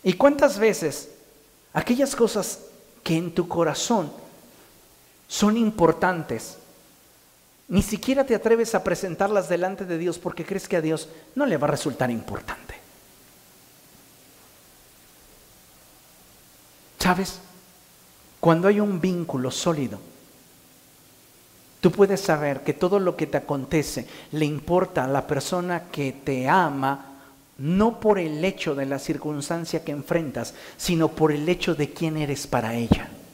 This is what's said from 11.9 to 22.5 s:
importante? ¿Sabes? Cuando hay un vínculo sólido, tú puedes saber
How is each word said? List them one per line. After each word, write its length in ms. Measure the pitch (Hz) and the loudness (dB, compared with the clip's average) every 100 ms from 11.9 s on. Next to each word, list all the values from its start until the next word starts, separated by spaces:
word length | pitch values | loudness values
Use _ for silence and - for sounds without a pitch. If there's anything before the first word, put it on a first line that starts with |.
| 123 123 | -2 -2
importante? 640 | 117 - 101 - - - - - - - - - - - - - - - - - - - - - - - - - - - - - - - - - - - - - - - - - - - - - - | -2 -6 -10 -8 -14 -14 -20 -20 -20 -20 -20 -20 -20 -20 -20 -20 -20 -20 -20 -20 -20 -20 -20 -20 -20 -20 -20 -20 -20 -20 -20 -20 -20 -20 -20 -20 -20 -20 -20 -20 -20 -20 -20 -20 -20 -20 -20 -20 -2
¿Sabes? 400 | 185 180 190 - - - - - _ _ - - - - | 0 2 -2 -8 -18 -20 -20 -20 _ _ -20 -20 -20 0
Cuando 280 | 165 165 190 | 2 4 4
hay 120 | 208 | 4
un 220 | 208 185 | 2 0
vínculo 480 | 185 175 165 135 127 | 0 -2 -4 -4 -4
sólido, 500 | - 180 151 123 101 - - - - - - - - - - - - _ - _ - - - | -2 0 0 -2 -6 -16 -20 -20 -20 -20 -20 -20 -20 -20 -20 -20 -20 _ -20 _ -20 -20 0
tú 100 | 185 | 2
puedes 300 | 190 196 196 | 6 4 4
saber 400 | - 151 147 | 2 0 0